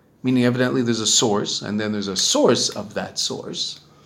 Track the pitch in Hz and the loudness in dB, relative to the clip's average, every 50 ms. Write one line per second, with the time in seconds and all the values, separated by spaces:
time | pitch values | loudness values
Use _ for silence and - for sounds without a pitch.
0 | _ _ _ _ - 127 131 127 120 123 127 123 127 127 139 131 120 120 117 110 | _ _ _ _ -2 2 2 4 4 4 4 2 2 2 2 2 2 2 0 0
1 | 110 107 - - 131 110 101 104 - - - - 123 101 104 107 107 107 107 104 | 0 2 2 2 4 2 2 0 0 -2 -6 -6 -6 -4 -4 -2 -2 -2 -2 -4
2 | 98 98 92 92 - - - 294 277 147 117 - - - - 107 101 - - 95 | -4 -4 -2 -2 0 0 2 4 4 4 4 4 0 -2 -4 -8 -10 -8 -8 -8
3 | 98 95 - - - - 110 - - - - - - - - - - - - - | -8 -6 -6 -6 -6 -6 -6 -8 -10 -10 -8 -8 -8 -8 -10 -12 -18 -20 -20 -20
4 | - | -20